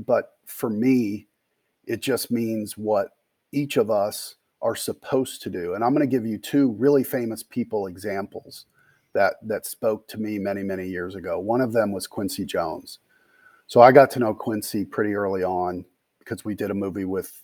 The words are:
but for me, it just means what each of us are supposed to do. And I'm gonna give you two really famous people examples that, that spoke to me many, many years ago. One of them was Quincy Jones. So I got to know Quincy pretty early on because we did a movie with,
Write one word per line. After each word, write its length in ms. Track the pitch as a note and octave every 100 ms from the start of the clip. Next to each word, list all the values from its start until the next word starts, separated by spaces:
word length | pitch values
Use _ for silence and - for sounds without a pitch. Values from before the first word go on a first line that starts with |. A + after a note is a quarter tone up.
| A2+
but 280 | A2+ - _ -
for 240 | - B2
me, 580 | G#2+ B2+ B2+ G#2+ G#2 - _ _ _ _ _ -
it 160 | A2
just 300 | - A#2 -
means 460 | A#2+ A2+ A2 G#2 -
what 340 | G#2+ G#2 G2 _ _ _ _
each 240 | C#3+ C#3+ B2+
of 120 | G#2+
us 460 | G#2+ G#2 - - - _ _
are 140 | A#2 A2+
supposed 640 | - - - C3+ C3 -
to 60 | G#2+
do. 260 | F#2 F2 G2
And 80 |
I'm 100 | A#2
gonna 140 | D3+ C#3+
give 180 | B2+ A2
you 120 | G#2
two 340 | - C#3+ C3+
really 320 | G#2 C3+ C#3+
famous 400 | B2 C3 A#2 A2
people 440 | - B2+ A2+ G#2+ G2
examples 800 | F2+ G#2 G2 G2+ - - - - _ _ _ _
that, 220 | G2+ G2 -
that 220 | A2 G2+ -
spoke 420 | - A2 G#2+ -
to 80 | G#2+
me 200 | G#2+ G#2
many, 260 | G2 G2
many 240 | G2 F#2+ F#2
years 280 | F2+ F2+ G2
ago. 240 | F2+ E2+
One 220 | G2 A#2+
of 100 | B2+
them 200 | A2+ G#2
was 140 | G2 -
Quincy 360 | - G2 -
Jones. 560 | F#2+ F#2 E2 E2+ - - _ _ _ _ - _ -
So 140 | B2
I 100 | B2
got 180 | C3+ C3
to 80 | C3
know 140 | A2+
Quincy 500 | G#2 - A2 - G#2+
pretty 300 | G2 - G#2
early 300 | G2+ G2+ F#2+
on 420 | F#2 F#2 F2+ F2+ - _ _ _
because 240 | - A2+
we 120 | G#2+ G2+
did 160 | G2+
a 20 |
movie 320 | G2+ F#2+ G2 F#2+
with, 360 | F#2+ F2 -